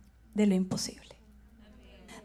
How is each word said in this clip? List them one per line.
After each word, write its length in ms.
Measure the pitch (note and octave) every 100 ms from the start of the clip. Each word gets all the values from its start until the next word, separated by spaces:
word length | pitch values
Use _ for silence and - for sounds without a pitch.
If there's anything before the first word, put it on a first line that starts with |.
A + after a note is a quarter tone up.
| - - -
de 120 | G#3 G#3
lo 100 | F#3
imposible. 600 | F#3 - - - - - - - - - - - - - - -